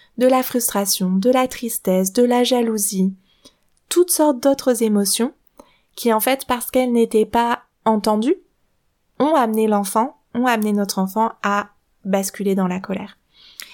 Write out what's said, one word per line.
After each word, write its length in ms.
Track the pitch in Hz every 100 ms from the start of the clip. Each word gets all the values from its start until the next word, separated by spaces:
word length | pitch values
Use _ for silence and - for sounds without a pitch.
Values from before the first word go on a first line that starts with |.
| _ -
de 100 | 254
la 140 | 262
frustration, 720 | 254 247 - 202 196 - 185
de 180 | 190 247
la 180 | 262 262
tristesse, 640 | - 233 - - 185 190
de 120 | 240
la 200 | 240 240
jalousie, 680 | 247 247 233 220 208 190 190 190 _ _ - _ _ _ -
toutes 240 | 339 359
sortes 300 | - 302 247
d'autres 400 | 277 277 262 226
émotions 520 | 220 208 196 - 247 - _ _ - _ _ -
qui, 160 | 240
en 80 | 214
fait, 260 | 254 262 -
parce 240 | 240 -
qu'elles 200 | 262 254
n'étaient 340 | 233 226 214 208
pas 360 | 233 233 240 _ _ 220
entendues, 520 | 214 214 214 240 381 _ _ _ _ _ _ _ -
ont 160 | 277 311
amené 320 | 226 220 220
l'enfant, 500 | 208 196 226 247 - _
ont 140 | 240 254
amené 260 | 233 214
notre 260 | 208 196 196
enfant 320 | 190 214 226 -
à 260 | 202 202 208 _ _ _
basculer 520 | 196 196 190 - 196 196
dans 120 | 185
la 120 | 180
colère. 380 | 190 190 196 - _ _ - - -